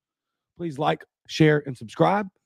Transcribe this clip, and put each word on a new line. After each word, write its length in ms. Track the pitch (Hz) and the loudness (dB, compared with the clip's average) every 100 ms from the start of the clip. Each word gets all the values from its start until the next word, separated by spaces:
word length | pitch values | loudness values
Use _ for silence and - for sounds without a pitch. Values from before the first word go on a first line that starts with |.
| _ _ _ _ _ - | _ _ _ _ _ -12
please 220 | 170 135 | -10 -4
like, 260 | 156 160 - _ - | -4 -4 -8 _ -10
share, 300 | - 156 151 143 | 2 4 4 -2
and 100 | 127 | -12
subscribe. 520 | 110 - 165 196 196 - | -12 0 0 2 -4 -12